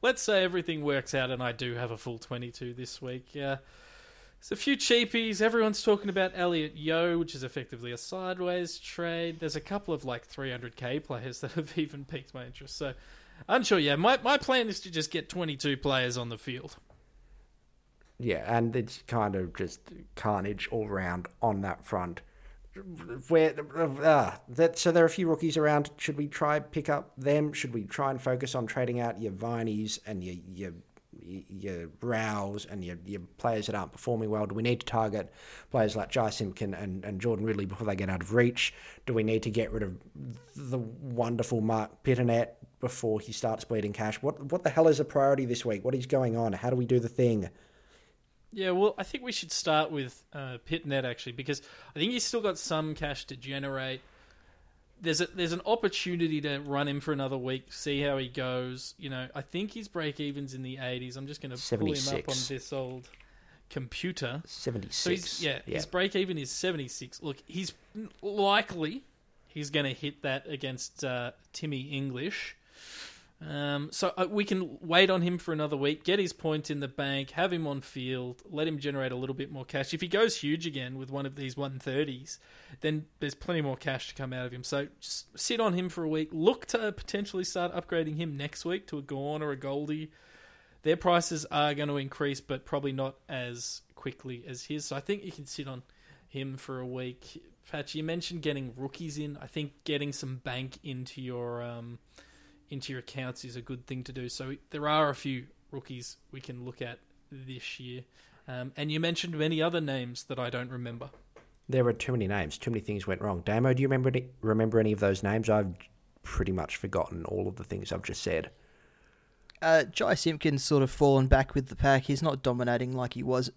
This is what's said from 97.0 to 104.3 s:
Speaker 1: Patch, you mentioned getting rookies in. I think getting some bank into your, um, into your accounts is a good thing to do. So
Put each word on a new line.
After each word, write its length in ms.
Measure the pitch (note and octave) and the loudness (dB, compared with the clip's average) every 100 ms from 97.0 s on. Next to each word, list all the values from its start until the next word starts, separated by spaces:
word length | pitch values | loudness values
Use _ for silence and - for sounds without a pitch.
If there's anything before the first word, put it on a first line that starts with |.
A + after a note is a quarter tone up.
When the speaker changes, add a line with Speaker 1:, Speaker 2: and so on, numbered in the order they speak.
| B2+ B2 - E3 - _ - | -6 -10 -18 -20 -20 _ -12
Speaker 1:
Patch, 260 | D3+ C#3+ D#3 | -10 -6 -4
you 80 | |
mentioned 400 | D#3 E3+ E3 F3 | -4 -4 -4 -4
getting 300 | D3+ C#3+ C3 B2 | -2 -2 -6 -8
rookies 400 | C3+ - E3 C#3+ | -10 -8 -8 -6
in. 200 | D3+ C#3+ | -8 -8
I 60 | C#3 | -8
think 260 | - D3 - | -6 -6 -8
getting 300 | - D3 C#3+ | -4 -2 -2
some 240 | C#3 C3+ C3 | -6 -8 -8
bank 420 | C3 B2 C3 - | -6 -6 -6 -10
into 380 | D3+ B2+ B2+ - | -10 -8 -10 -10
your, 400 | B2+ B2 A#2+ A#2+ | -8 -6 -6 -6
um, 380 | A#2+ A#2+ A#2 A#2+ _ - - - - _ _ | -8 -10 -12 -16 _ -20 -20 -20 -20 _ _
into 220 | C#3+ C3 | -10 -8
your 80 | C3 | -10
accounts 460 | - C#3+ B2+ B2+ C3 | -8 -8 -8 -8 -10
is 100 | A#2+ | -12
a 60 | |
good 240 | A#2+ C3 B2 | -10 -10 -8
thing 180 | B2+ | -8
to 80 | B2 | -8
do. 160 | C3 | -8
So 280 | B2 | -8